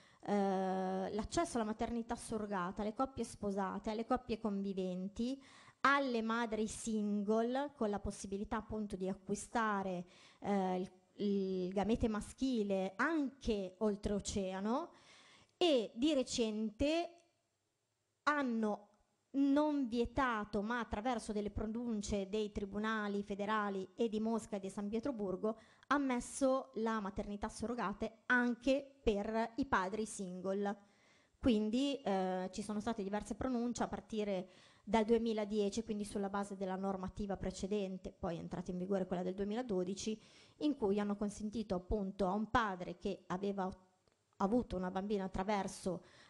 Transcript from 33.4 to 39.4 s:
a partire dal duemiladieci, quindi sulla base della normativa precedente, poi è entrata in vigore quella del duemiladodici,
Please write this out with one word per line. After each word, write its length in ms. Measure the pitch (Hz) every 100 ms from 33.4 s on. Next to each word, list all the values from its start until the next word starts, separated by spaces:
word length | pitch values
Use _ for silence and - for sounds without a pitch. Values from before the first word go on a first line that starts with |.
| 262 240 240 226
a 40 | 208
partire 600 | 196 - 220 202 190 185 - - -
dal 220 | - 226
duemiladieci, 800 | 214 226 226 214 208 214 202 214
quindi 200 | 220 208
sulla 240 | 208 208 196
base 280 | 202 202 190
della 180 | 185
normativa 600 | 185 196 190 185 - 202 180
precedente, 760 | 185 180 190 208 190 185 190
poi 240 | - 185
è 60 | 165
entrata 320 | 170 180 185
in 60 | 180
vigore 280 | 185 196 185
quella 160 | 180
del 120 | 185
duemiladodici, 840 | 190